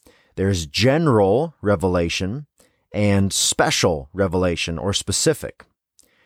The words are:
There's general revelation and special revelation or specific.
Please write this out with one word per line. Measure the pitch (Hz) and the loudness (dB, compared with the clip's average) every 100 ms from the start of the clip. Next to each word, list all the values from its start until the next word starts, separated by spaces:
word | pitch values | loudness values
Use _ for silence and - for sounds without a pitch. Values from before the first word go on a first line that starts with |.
| _ _ _ - | _ _ _ -2
There's | 95 92 76 | 0 0 -4
general | - 120 156 160 110 95 117 165 - | 0 2 4 4 4 4 2 0 -4
revelation | 101 92 92 90 85 - 95 135 147 _ _ _ _ | -2 0 0 0 0 -2 -6 -6 -12 _ _ _ _
and | 101 104 98 98 | -2 2 2 2
special | - - - 147 - 101 76 69 | 0 -2 0 0 2 0 0 -6
revelation | 92 95 90 90 82 - 82 | -4 -2 0 0 -2 -6 -6
or | 98 | -4
specific. | - - - 165 151 - - - _ _ _ _ _ | -4 -4 -2 0 -2 -8 -16 -20 _ _ _ _ _